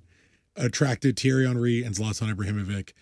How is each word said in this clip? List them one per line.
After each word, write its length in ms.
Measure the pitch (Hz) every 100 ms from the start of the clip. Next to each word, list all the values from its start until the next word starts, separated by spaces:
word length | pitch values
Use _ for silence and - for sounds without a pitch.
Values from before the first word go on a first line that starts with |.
| _ _
<laughs> 400 | _ _ _ -
attracted 600 | 123 - 139 117 135 120
Thierry 280 | 135 131 131
Henry 360 | 120 120 117
and 120 | 120
Zlatan 400 | 95 110 104 113
Ibrahimovic, 580 | 98 101 104 95 101 - -